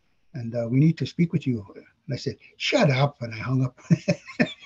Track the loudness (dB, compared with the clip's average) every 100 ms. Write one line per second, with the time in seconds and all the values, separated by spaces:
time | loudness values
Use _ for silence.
0 | _ _ _ -10 -6 -4 0 4 4 2
1 | -2 0 0 0 -2 -4 -6 -18 -20 _
2 | -10 -6 -6 -8 -14 -8 -2 2 4 4
3 | 0 -2 -10 -8 -2 0 -2 -4 0 0
4 | 2 -4 -6 -4 -4 -2